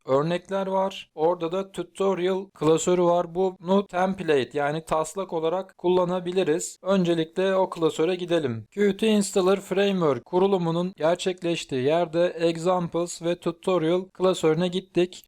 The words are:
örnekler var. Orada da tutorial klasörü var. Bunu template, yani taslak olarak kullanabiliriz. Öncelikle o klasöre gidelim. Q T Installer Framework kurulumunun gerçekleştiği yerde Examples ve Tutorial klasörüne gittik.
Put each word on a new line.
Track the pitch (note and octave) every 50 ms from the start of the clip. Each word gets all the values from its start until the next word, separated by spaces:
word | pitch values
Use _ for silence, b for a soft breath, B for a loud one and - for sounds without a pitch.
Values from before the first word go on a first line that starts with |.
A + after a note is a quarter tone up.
| -
örnekler | - C3 C#3 D3+ E3 F3 F3 - - G3 G3 F#3+
var. | F#3+ F#3+ F#3+ F#3+ G3 - - - _ -
Orada | D#3+ D#3 E3+ F3+ E3+ E3 D#3+
da | F3 F#3+ G3 G3
tutorial | - F3+ E3+ - - - G3 G3 F#3+ F3 F3 F#3 F#3+ F#3 G3
klasörü | - _ - D3+ D#3 D#3+ D#3 - F3+ F3+ F3+ F3
var. | F3 F3 F3 E3+ E3+ E3
Bunu | F3+ F#3+ F#3 F#3 - E3 F3 F#3+ G3+ G3
template, | - - F3+ F#3 F#3+ F#3+ F#3+ F3 D#3+ D3 C#3 A#2+ - -
yani | D3 C#3+ C#3+ D3+ D#3+ D#3+
taslak | - E3+ D#3 D#3 - - F#3+ F#3 F#3 F3
olarak | E3 D#3+ D#3+ F3 F#3+ F#3+ - _
kullanabiliriz. | _ - F3 F3+ F3+ F3+ F3 F3+ F#3 E3+ F3+ F3+ F#3+ F3+ D3 D#3 F3+ - - - -
Öncelikle | - F#3 G3 F#3+ F3 E3+ E3+ E3 D#3+ D#3+ - F#3 F#3 G3 F#3+
o | F#3+ F#3 F#3+
klasöre | - E3+ D#3+ D#3 - - D#3 F3+ F#3
gidelim. | F3 F3+ D#3+ F3 E3 D3 B2 A2+ A2+ G#2+ -
Q | - G3+ G#3 G3+ F#3+
T | G3 A3
Installer | A3 G#3+ G#3 G3 - - G3 F3+ F#3 G3+ F#3+
Framework | G3 - F#3 F#3+ G3+ G3+ F#3+ F#3 E3 D3 C3 A#2+ -
kurulumunun | - F3+ F3+ F#3+ G3 G3 F3+ F3 E3 E3 E3+ F3+ F#3 G3+
gerçekleştiği | - D3 E3 F3 F3 - F#3+ F3+ - F3 E3+ E3+ D3+ - - C#3+ B2+ B2
yerde | C#3+ D#3 E3+ F3 D#3+ D#3 E3+ F3
Examples | F3 - E3 E3+ E3+ E3 E3 D#3+ F#3 F#3 F3+ E3+ E3 - E3+ F3 E3+ - -
ve | E3 E3+ F3 -
Tutorial | - F3 E3 - - F#3+ F#3 E3+ D#3 D#3+ F3 F3+ F#3+
klasörüne | - _ - F3+ F#3 F3 - - D#3+ D#3 D#3+ F3+
gittik. | F3+ F3 F#3+ F#3+ - - F3 F3+ F#3 - - -